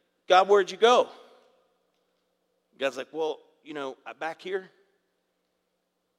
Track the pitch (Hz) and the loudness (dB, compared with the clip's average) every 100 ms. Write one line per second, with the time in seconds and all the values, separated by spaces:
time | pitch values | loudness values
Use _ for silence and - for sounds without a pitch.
0 | _ _ - 180 190 202 180 185 220 240 | _ _ 2 4 6 2 2 2 2 4
1 | - - - _ _ _ _ _ _ _ | 0 -6 -20 _ _ _ _ _ _ _
2 | _ _ _ _ _ _ _ - 131 127 | _ _ _ _ _ _ _ -8 -6 -6
3 | 123 151 156 139 _ _ 147 151 135 127 | -12 -8 -6 -8 _ _ -16 -12 -12 -14
4 | - - 160 165 185 190 180 _ _ _ | -18 -14 -12 -12 -10 -10 -12 _ _ _
5 | _ _ _ _ _ _ _ _ _ _ | _ _ _ _ _ _ _ _ _ _
6 | _ | _